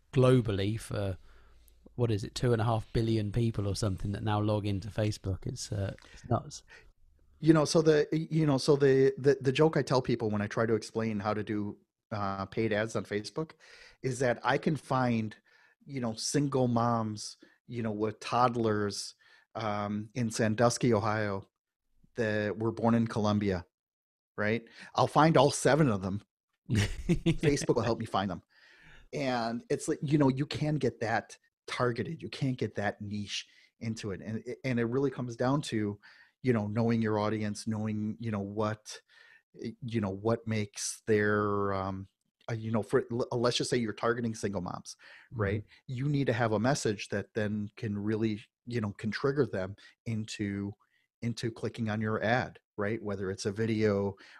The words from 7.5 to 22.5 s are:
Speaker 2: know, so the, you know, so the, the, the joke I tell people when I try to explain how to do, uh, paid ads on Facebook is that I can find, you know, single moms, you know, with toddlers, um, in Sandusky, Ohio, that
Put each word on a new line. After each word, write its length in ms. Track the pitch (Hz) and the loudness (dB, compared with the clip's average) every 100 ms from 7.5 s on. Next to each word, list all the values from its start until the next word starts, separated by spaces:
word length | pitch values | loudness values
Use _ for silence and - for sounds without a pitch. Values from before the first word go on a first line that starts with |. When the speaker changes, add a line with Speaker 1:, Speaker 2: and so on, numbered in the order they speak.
Speaker 2:
know, 120 | 160 | 6
so 180 | 143 170 | 6 4
the, 240 | 156 151 151 | 6 4 4
you 340 | 156 160 160 151 | 0 0 2 2
know, 120 | - | 2
so 180 | - 143 | 4 6
the, 360 | 139 135 135 - | 6 6 4 4
the, 180 | 139 135 | 2 2
the 120 | 135 | 2
joke 240 | 131 160 156 | 4 4 4
I 60 | |
tell 180 | 131 127 | 2 2
people 300 | - 117 110 | 2 0 0
when 100 | 104 | 0
I 60 | 104 | -2
try 200 | - 113 | 0 2
to 80 | |
explain 460 | 107 - 113 113 104 | 2 -2 -4 -2 -2
how 140 | 107 | -2
to 80 | 104 | -2
do, 340 | 104 104 104 - _ _ - | -2 -4 -4 -8 _ _ -10
uh, 340 | 107 98 98 95 | -6 -4 -4 -6
paid 260 | 117 113 | -2 0
ads 240 | 104 113 110 | 0 0 -4
on 80 | |
Facebook 460 | 92 104 104 151 160 - - - - _ | -4 -6 -6 -8 -8 -12 -20 -20 -20 _
is 160 | 131 120 | -6 0
that 180 | 123 113 | 0 0
I 140 | 120 139 | 0 0
can 200 | - 143 | 0 -2
find, 600 | - 131 123 113 110 - _ _ _ _ - | 0 0 2 0 -2 -8 _ _ _ _ -12
you 140 | 135 | -6
know, 140 | 117 | -6
single 540 | 110 - 147 143 135 123 | -6 -2 0 2 2 2
moms, 680 | 117 117 117 110 107 - - - _ - | 2 2 2 -2 -6 -12 -16 -20 _ -12
you 140 | 117 | -6
know, 100 | 110 | -4
with 260 | 104 107 - | -2 -4 -4
toddlers, 920 | - 120 123 120 110 104 101 98 - - _ - _ | -2 4 4 4 2 2 0 -4 -12 -16 _ -20 _
um, 540 | 107 113 104 104 104 110 | -6 -4 -2 -2 -4 -4
in 160 | 127 113 | -4 -2
Sandusky, 640 | 120 110 110 120 - 127 | 0 0 4 2 4 2
Ohio, 500 | 107 107 110 104 98 - _ _ _ _ _ _ - | 2 2 -2 -2 -4 -8 _ _ _ _ _ _ -4
that 400 | 110 107 104 | 0 0 -2